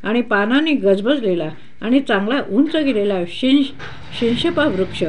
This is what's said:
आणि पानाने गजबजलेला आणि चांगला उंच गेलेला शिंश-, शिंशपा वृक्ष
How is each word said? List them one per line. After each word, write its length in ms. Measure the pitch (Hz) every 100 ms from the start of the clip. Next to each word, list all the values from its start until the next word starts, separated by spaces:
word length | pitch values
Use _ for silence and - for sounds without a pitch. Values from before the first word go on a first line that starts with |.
आणि 180 | 190 233
पानाने 520 | 240 202 214 262 320
गजबजलेला 760 | 269 190 196 214 285 214 170 156 - - -
आणि 180 | 214 269
चांगला 420 | 269 202 202 269 196
उंच 260 | 202 302
गेलेला 400 | 320 277 214 202 190 175
शिंश-, 440 | - 254 285 269 - - - - -
शिंशपा 460 | 233 240 339 330
वृक्ष 380 | 294 185 185 -